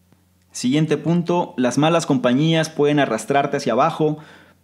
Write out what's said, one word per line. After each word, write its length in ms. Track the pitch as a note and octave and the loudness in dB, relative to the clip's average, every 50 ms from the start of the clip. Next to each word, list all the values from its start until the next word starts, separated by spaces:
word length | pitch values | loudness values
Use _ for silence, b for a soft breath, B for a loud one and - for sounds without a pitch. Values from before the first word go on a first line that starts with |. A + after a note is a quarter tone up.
| _ _ _ _ _ _ _ _ _ _ | _ _ _ _ _ _ _ _ _ _
Siguiente 460 | - - - B2+ C#3 D3+ D#3+ D#3+ D3+ | -12 -6 -4 0 0 0 0 0 -2
punto, 560 | - - D#3 E3+ F3 D#3+ F3 F3 F3 E3+ - - | -2 0 0 0 0 0 0 0 -2 -2 -4 -2
las 200 | - B2+ A#2+ B2 | -2 -2 0 0
malas 280 | C#3 D3+ D#3+ E3+ E3 D#3+ | 2 2 2 2 0 0
compañías 640 | - C#3+ B2 B2+ B2 B2 C#3 D#3 D#3+ E3 D#3+ D#3 D#3+ | 0 0 2 2 2 2 2 2 2 2 0 0 -2
pueden 300 | - - D3 D3 D3 D3 | -2 0 0 2 2 2
arrastrarte 580 | C3+ B2 A2 G#2+ - - C#3 C#3 C#3 C#3+ - | 2 0 0 -4 -2 0 0 0 0 0 -2
hacia 160 | C3+ - B2 A2 | -4 -2 -2 0
abajo, 440 | B2 D3 E3 D#3+ - D#3 D3+ D3+ B B B B B B B B B | 2 0 0 0 0 -2 -2 -2 B B B B B B B B B